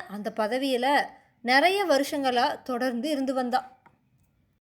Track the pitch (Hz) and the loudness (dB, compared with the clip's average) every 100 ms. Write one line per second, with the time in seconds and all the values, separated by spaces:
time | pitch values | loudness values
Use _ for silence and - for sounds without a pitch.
0 | - 202 208 220 214 254 277 247 254 285 | 0 -8 -6 -2 -2 0 0 0 2 2
1 | - - _ _ 233 269 330 392 370 277 | 0 -8 _ _ 2 4 4 2 2 2
2 | 285 302 269 247 285 - - 247 262 233 | 0 -2 0 2 0 -2 -6 -4 -4 -2
3 | 285 285 262 262 247 247 - - _ _ | -2 -2 -2 -2 -2 -2 -4 -16 _ _
4 | _ _ _ _ _ _ | _ _ _ _ _ _